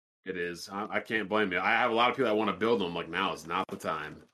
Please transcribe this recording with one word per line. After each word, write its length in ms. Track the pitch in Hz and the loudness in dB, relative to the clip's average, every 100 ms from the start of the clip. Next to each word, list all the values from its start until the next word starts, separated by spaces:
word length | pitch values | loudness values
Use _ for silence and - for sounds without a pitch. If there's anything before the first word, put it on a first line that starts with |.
| _ _ | _ _
It 120 | 95 90 | -10 -6
is. 320 | 87 85 - | -6 -6 -8
I, 160 | 98 104 | -8 -4
I 100 | 101 | -4
can't 280 | 101 110 98 | -2 -4 0
blame 240 | 107 101 | 2 2
you. 60 | 90 | 2
I 120 | 98 | 2
have 200 | 113 123 | 4 4
a 40 | |
lot 160 | 113 120 | 4 4
of 60 | 123 | 4
people 140 | 117 | 2
that 60 | 107 | 4
wanna 160 | 107 | 2
build 280 | 90 110 117 | 2 2 2
them. 140 | 87 | 0
Like, 140 | 85 80 | -4 -4
now 240 | 87 95 | -2 0
is 140 | 78 80 | -2 -4
not 200 | 90 92 | -4 -4
the 80 | 98 | -6
time. 400 | 98 78 76 80 - | -4 -4 -6 -14 -20